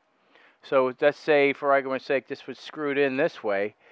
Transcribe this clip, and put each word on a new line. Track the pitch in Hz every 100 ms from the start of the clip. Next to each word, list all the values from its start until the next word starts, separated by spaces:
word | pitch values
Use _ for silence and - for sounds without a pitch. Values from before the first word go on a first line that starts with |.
| _ _ _ _ _ _
So | - 139 127 120
let's | 147 139
say, | - 147 143
for | 131 143
argument's | 139 135 131
sake, | - 139 -
this | 139 -
was | 123
screwed | - 151 147 139
in | 139 131
this | 160 -
way. | 110 98 104 - _